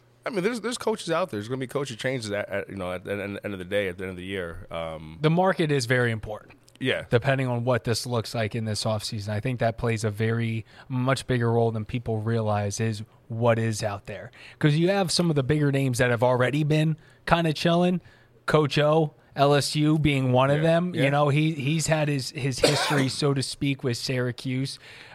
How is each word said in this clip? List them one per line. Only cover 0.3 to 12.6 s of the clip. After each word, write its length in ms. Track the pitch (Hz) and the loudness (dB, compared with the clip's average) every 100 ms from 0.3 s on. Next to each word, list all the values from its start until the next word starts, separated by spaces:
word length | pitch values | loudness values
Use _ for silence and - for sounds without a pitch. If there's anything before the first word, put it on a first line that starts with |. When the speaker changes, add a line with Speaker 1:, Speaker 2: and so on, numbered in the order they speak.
Speaker 1:
mean, 120 | 190 | -2
there's, 160 | 185 247 | -2 -2
there's 180 | 208 240 | -6 -6
coaches 340 | - 214 - | -4 -4 -2
out 180 | 165 185 | -2 -2
there. 100 | 104 | -6
There's 80 | 107 | -6
gonna 120 | 131 | -6
be 80 | 127 | -6
coaching 300 | 143 139 110 | -6 -6 -6
changes 340 | 131 131 107 | -4 -4 -2
at, 180 | 101 - | -4 -2
at, 200 | 98 - | -4 -6
you 60 | 98 | -6
know, 160 | 90 | -6
at 140 | 92 98 | -6 -6
the 60 | |
end, 260 | 101 98 101 | -6 -4 -6
end 100 | 107 | -8
of 60 | 95 | -8
the 60 | 90 | -4
day, 220 | 101 95 | -2 -2
at 100 | 90 | -4
the 60 | 92 | -8
end 60 | |
of 60 | 90 | -8
the 80 | 92 | -8
year. 420 | 98 85 85 - | -6 -6 -10 -10
Um, 480 | 82 82 80 78 82 | -8 -8 -8 -12 -2
Speaker 2:
The 80 | 151 | 2
market 420 | 165 190 185 156 | 4 2 2 2
is 140 | 143 117 | 0 2
very 260 | 127 120 | 2 2
important. 440 | 110 107 107 - - _ - | -2 -6 -12 -14 -20 _ -6
Speaker 1:
Yeah. 260 | 127 87 78 | -2 -2 2
Speaker 2:
Depending 380 | 120 139 135 127 | 2 2 0 0
on 160 | 120 | -2
what 220 | 120 120 - | 0 0 0
this 200 | 110 123 | -4 -2
looks 300 | 120 - 120 | -4 -4 -4
like 180 | 107 | -4
in 120 | 117 110 | -4 -4
this 180 | 107 | -2
offseason. 460 | 113 107 - 110 101 | -2 -2 -4 -6 -4
I 100 | 107 | -4
think 200 | 131 123 | -4 0
that 180 | 117 - | 0 0
plays 240 | 120 113 | -2 0
a 80 | 107 | -2
very 520 | 101 113 117 113 113 - - - | 0 0 0 -2 -4 -8 -14 -6
much 360 | 127 127 131 - | -2 0 0 0
bigger 260 | 127 117 | 0 2
role 200 | 117 117 | 2 2
than 140 | 113 110 | 0 -4
people 340 | 127 117 110 | -6 -4 -4
realize 600 | 110 113 107 104 | -2 0 0 0